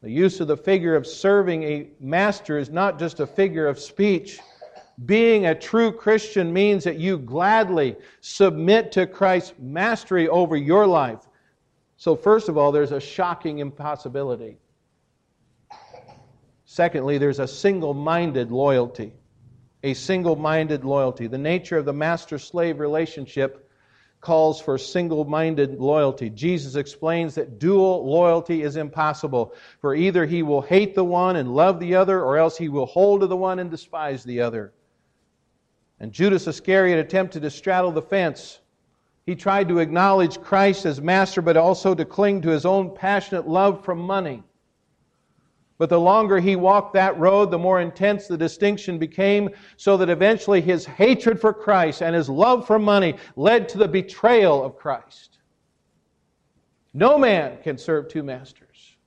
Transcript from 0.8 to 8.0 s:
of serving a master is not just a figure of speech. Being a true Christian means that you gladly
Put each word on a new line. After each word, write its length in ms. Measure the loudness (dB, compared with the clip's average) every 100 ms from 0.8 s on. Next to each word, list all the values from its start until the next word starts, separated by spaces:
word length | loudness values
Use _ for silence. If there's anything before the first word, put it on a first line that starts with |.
| 2 -2
of 100 | -2
serving 560 | -4 2 2 2 -2
a 260 | -4 -8 -10 _
master 580 | -4 -2 0 -4 -6 -6
is 100 | -4
not 300 | -2 -2 -2
just 220 | -8 -6
a 60 | -8
figure 400 | -2 -2 0 -4
of 100 | -4
speech. 640 | -10 -2 0 0 -4 -20 -20 _ -20 -20 -20 -20 -2
Being 400 | 2 4 4 2
a 80 |
true 360 | -2 -2 0 0
Christian 640 | 0 0 0 0 -4 -2
means 320 | 0 2 2
that 140 | -2 -4
you 200 | -4 -4
gladly 760 | -6 -2 2 2 2 0 -2 -4